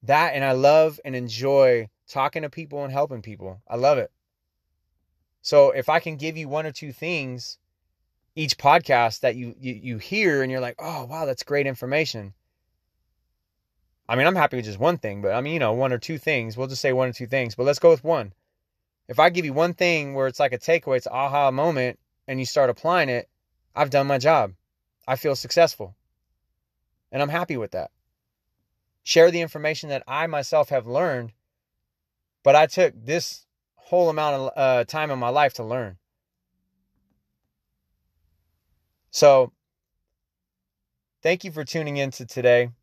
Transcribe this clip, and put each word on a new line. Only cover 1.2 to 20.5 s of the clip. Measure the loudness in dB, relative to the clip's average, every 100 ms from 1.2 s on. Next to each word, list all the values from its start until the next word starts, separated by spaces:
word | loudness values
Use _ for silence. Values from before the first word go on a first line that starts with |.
| -8 -4 0 4 6 4 0 _ _
talking | -4 -4 -4
to | -10
people | -12 -14 -12
and | -8
helping | -4 -4 -6
people. | -14 -16 -16 -16 _
I |
love | 0 2 2
it. | -2 _ _ _ _ _ _ _ _ _ _ _ _ _
So | 2 6 6
if | 4 0
I | -2
can | -2 -10
give | -10 -10
you | -8
one | -8 -8
or |
two | -10 -16
things | -12 -6 -6 -6 -12 -14 -18 _ _ _ _ _ _ _ -10
each | -6 0
podcast | 4 4 4 2 2 0
that | -4
you, | -2 -10 -12
you, | -12
you | -12 -10 -10
hear | -6 -2 0 0
and | -2
you're | -4
like, | -6 -8
"Oh, | -10 -10 -10
wow, | -8 -6
that's | -6
great | -4 -2 -2
information." | -6 -4 -2 -4 -8 -14 -20 _ _ _ _ _ _ _ _ _ _ _ _ _ _ _ _ -4
I |
mean, | 2 2
I'm | 4
happy | 0 0
with | -8
just | -2
one | 0 0
thing, | -6 -4
but | -2
I | -2
mean, | -4
you | -2
know, | -2
one | 0 -2
or | -2
two | -6 -8
things. | -2 -2 -4 -8
We'll | -8
just | -4
say | 0
one | 0 -2
or |
two | -4 -6
things, | -4 -4 -2
but | 0
let's | 4
go | 6
with | 4
one. | 2 -2 -4 -14 _ _ _ _ _ _ _
If | 4
I | 4
give | 4
you | -4
one | 0 0
thing | 0 0 0 -2
where | -4 -4
it's | 0
like | -2